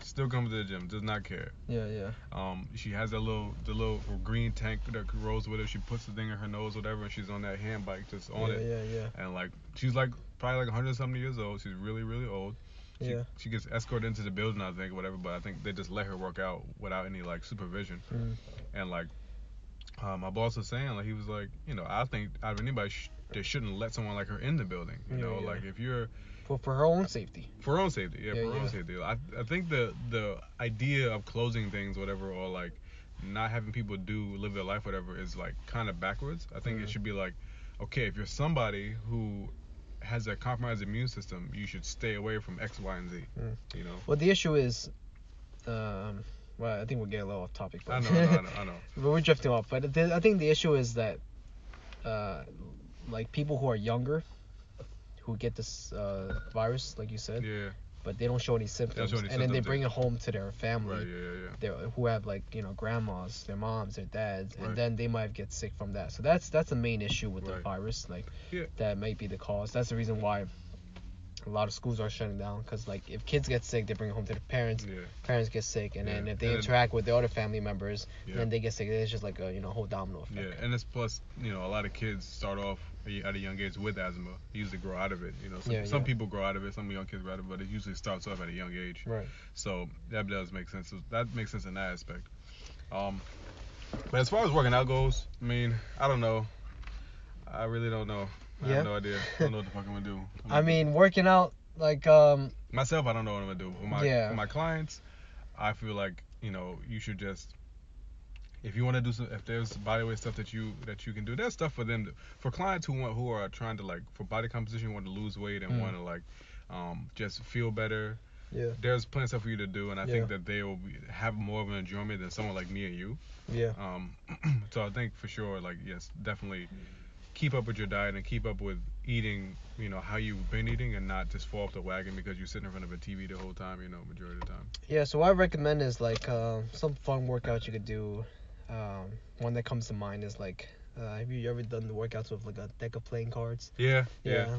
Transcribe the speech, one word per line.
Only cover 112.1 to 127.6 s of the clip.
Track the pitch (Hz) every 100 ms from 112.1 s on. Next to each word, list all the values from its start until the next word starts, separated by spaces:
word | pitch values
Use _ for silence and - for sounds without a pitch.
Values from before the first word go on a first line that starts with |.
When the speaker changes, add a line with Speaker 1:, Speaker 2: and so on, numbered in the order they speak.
| - - -
Speaker 1:
for | 135
clients | - 190 180 156
who |
want, | 131 127
who | 113 123
are | 110 95
trying | - 113 104
to, | 98
like, | 87 -
for | -
body | 95 110 117
composition, | 117 107 113 113
want | 104 95
to |
lose | 98 107 95
weight | 101 101
and | 92
Speaker 2:
Mm. | 123
Speaker 1:
wanna, | 110 90
like, | 87 87 - - - - -
um, | 90 87 85 76
just | - 104 -
feel | - 123 113
better. | 107 110 110 107 113 - - -
Speaker 2:
Yeah. | 120 120 113
Speaker 1:
There's | 120 123
plenty | 113 139
of | 127
stuff | 120
for | 110
you | 107
to | 98
do, | 98 101
and | 98
I | 95
think | 120
Speaker 2:
Yeah. | 101 98
Speaker 1:
that | 87
they | 101
will | 101 92
be, | 95 - -
have | - 110 107
more | 104 107
of | 101
an | 101
enjoyment | 90 101 104 101
than | 90
someone | - 107 95
like | 90
me | 98 98
and | 87
you. | 95 143 - - -
Speaker 2:
Yeah. | 117 117 104
Speaker 1:
Um, | 98 90 90 - - 165
<clears throat> | 160 131 104
so | 120
I | 104
think | 101 117
for | - 107
sure, | - 104 98
like, | 90 87 95
yes, | 87 - -
definitely | 107 101 101 92 87 - - - - - -
keep | - 151
up | 127